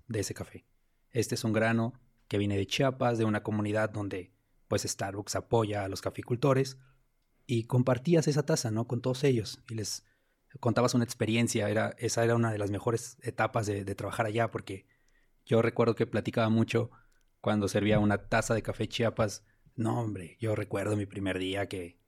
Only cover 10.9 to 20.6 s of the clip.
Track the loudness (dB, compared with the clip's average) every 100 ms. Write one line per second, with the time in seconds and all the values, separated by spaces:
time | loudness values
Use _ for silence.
10.9 | 2 0 0 0 2 2 2 0 0 -2
11.9 | -2 -2 2 4 4 2 0 -2 -2 -2
12.9 | -2 -4 -10 -10 -2 0 0 -2 -2 -4
13.9 | -6 -6 -4 -2 0 0 -2 -8 -12 -14
14.9 | _ _ _ _ _ 2 4 4 4 2
15.9 | 2 0 0 -2 2 4 4 4 2 0
16.9 | -6 _ _ _ _ 0 0 2 2 4
17.9 | 4 4 2 0 0 2 0 -2 -4 -6
18.9 | 0 -2 2 -2 -2 -16 _ _ -4 -2
19.9 | 0 -2 -6 -10 -6 -4 -2